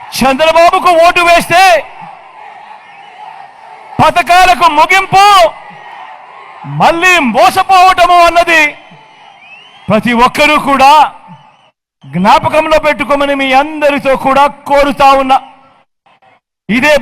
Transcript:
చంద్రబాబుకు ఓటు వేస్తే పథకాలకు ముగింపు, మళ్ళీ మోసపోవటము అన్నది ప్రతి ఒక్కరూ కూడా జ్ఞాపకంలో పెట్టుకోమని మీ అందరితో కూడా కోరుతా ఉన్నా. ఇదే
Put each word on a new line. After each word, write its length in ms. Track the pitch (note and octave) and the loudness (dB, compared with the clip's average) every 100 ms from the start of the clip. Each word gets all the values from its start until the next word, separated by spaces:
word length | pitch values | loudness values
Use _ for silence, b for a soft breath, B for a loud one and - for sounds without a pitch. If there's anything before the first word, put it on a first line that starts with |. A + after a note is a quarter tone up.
| - - | -14 -4
చంద్రబాబుకు 720 | C4 C4+ D#4+ E4 E4+ F#4 F4+ E4 E4+ | -4 -2 0 2 2 2 0 2 2
ఓటు 160 | F4 E4+ | 2 2
వేస్తే 340 | E4+ - E4+ F#4+ D#4+ - - - - - - - - - - - - - - - - - - - - - - | 0 0 2 2 2 -4 -16 -20 -20 -20 -20 -20 -20 -20 -20 -20 -20 -20 -20 -20 -20 -20 -20 -20 -20 -12 -2
పథకాలకు 680 | D#4 F4 D#4+ F4 F#4 F4 E4+ D4 | -2 0 0 2 2 2 0 0
ముగింపు, 480 | E4+ F#4+ F#4+ F#4+ G4+ G4 D#4+ - - - - - - - - - - - C#3 D3 | 0 0 0 2 4 4 2 -2 -20 -20 -20 -20 -20 -20 -20 -20 -20 -20 -12 -4
మళ్ళీ 320 | A3 E4 F#4 F4 B3+ A3 | -2 0 0 0 0 0
మోసపోవటము 800 | F#4 F#4+ F#4 F#4+ F#4 F#4 F4 F4 E4+ | 0 0 0 2 2 2 2 2 2
అన్నది 340 | E4+ E4+ D#4+ D4 D4 - - - _ - _ - - - - - | 0 0 0 -2 -6 -20 -20 -20 _ -20 _ -20 -20 -20 -14 -4
ప్రతి 260 | G#3 A3 A#3+ B3+ | -4 -2 0 0
ఒక్కరూ 320 | - D4 D4+ B3 | 0 -2 -2 -2
కూడా 220 | C4+ C4+ D4+ A#3+ - - D#3 _ _ _ _ _ _ C3+ D#3 | 2 4 4 2 -4 -20 -20 _ _ _ _ _ _ -12 -4
జ్ఞాపకంలో 640 | F#3+ D4+ D#4 D#4 D#4 D#4 D4+ | 0 0 -2 -4 -2 -2 -2
పెట్టుకోమని 500 | D4 B3 C#4+ C#4 C#4 | -4 -4 -4 -4 -4
మీ 40 | C4+ C4 | -2 -2
అందరితో 540 | D4 D#4 D4 C#4 C4+ C4 C4+ | -2 -4 -4 -2 -4 -4 -2
కూడా 180 | C4+ C#4 - - | 0 -2 -4 -4
కోరుతా 360 | C#4+ C#4+ - C4+ C#4 | -2 -2 0 0 2
ఉన్నా. 180 | C4 C4 - - _ _ _ _ _ _ _ _ _ _ - A#3 | 0 -4 -4 -20 _ _ _ _ _ _ _ _ _ _ -6 -2
ఇదే 180 | D4 C#4+ | 0 0